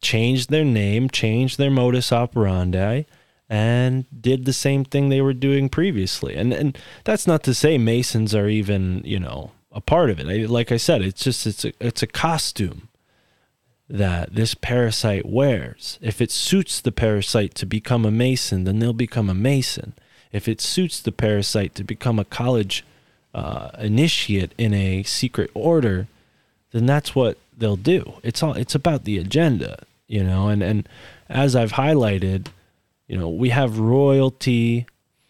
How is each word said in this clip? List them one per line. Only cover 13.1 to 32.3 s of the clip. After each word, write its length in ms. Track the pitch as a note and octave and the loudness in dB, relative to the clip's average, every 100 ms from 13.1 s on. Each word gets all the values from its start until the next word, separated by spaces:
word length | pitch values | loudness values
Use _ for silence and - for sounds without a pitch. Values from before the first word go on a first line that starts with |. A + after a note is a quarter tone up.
| _ _ _ _ _ _ _ _ | _ _ _ _ _ _ _ _
that 460 | G2+ G2 F2 - | -2 0 0 -4
this 180 | A2 A2+ | -2 -2
parasite 720 | - - B2 A#2+ G#2+ A2+ G2 | -2 -2 0 0 0 0 -2
wears. 720 | - A#2 C#3+ A2 B1 - - - | 0 2 2 0 -4 -12 -14 -8
If 180 | A2+ - | -6 -2
it 100 | A#2 | -2
suits 480 | - - G3 F3 - | -2 0 0 0 -2
the 140 | - | -4
parasite 640 | - A2+ G#2 G2 A#2 G2+ | 0 0 0 0 0 -2
to 100 | - | -4
become 400 | F#2+ A2 - A#2+ | -6 -6 0 0
a 60 | A2 | 2
Mason, 540 | A2 B2+ B2+ - G2 | 2 2 0 -2 -2
then 160 | F#2 G#2 | 0 0
they'll 120 | A#2 | 0
become 380 | A2+ A#2+ B2 G2+ | 0 -2 0 0
a 40 | |
Mason. 600 | F#2 A#2+ C#3 B2 - - - _ _ _ | 0 2 2 0 -6 -12 -16 _ _ _
If 160 | G2+ - | -6 -4
it 140 | A2 | -4
suits 400 | - - F3+ - | -2 -2 -2 -2
the 100 | - | -6
parasite 640 | - G#2+ G#2 G2+ A2 F#2+ - | -2 0 0 0 -2 -4 -6
to 80 | |
become 340 | G2 G#2 B2+ A2+ | -10 -6 -2 -2
a 80 | G2+ | -2
college, 580 | - A#2+ B2 G2 - - _ _ _ _ | -4 0 0 0 -6 -10 _ _ _ _
uh, 380 | - - - - - | -10 -8 -8 -12 -8
initiate 760 | A2+ A2 E3 - - G2+ F2+ - | 0 2 2 0 0 -2 -2 -2
in 160 | A2+ | 0
a 300 | G2+ F#2+ F#2+ | 2 0 -2
secret 460 | G2+ - B2+ - - | -4 -4 -4 -2 -4
order, 520 | - D#3 E3 A#2+ F#2 G#2 _ _ _ _ _ _ | -2 2 4 2 0 -4 _ _ _ _ _ _
then 120 | A#2 | 0
that's 300 | B2 D3 - | 2 2 0
what 240 | F3+ A#2+ - _ - | 0 0 -2 _ -4
they'll 200 | A2 G2 | -2 0
do. 360 | A#2 F3+ - - | 2 0 -2 -8
It's 200 | A#2+ - | -8 -2
all, 100 | D#3+ | -2
it's 220 | - B2 | -2 -4
about 300 | D3 E3+ C#3+ | -2 0 -2
the 120 | A2 G2 | -2 -4
agenda, 680 | F2+ D3 E3 A2 A1 - - _ _ | 0 2 2 2 -2 -10 -18 _ _
you 160 | G#2 | -2
know, 260 | F#2 F#2+ G2+ | 2 2 2
and, 140 | G#2 | 2
and 240 | F#2+ G#2+ - - - - _ | 0 -2 -4 -12 -20 -20 _
as 260 | B2+ C#3 B2+ | 0 2 2
I've 160 | A2+ | 2
highlighted, 760 | A#2 C3+ D#3 A2+ G2 F#2+ | 0 2 2 2 0 0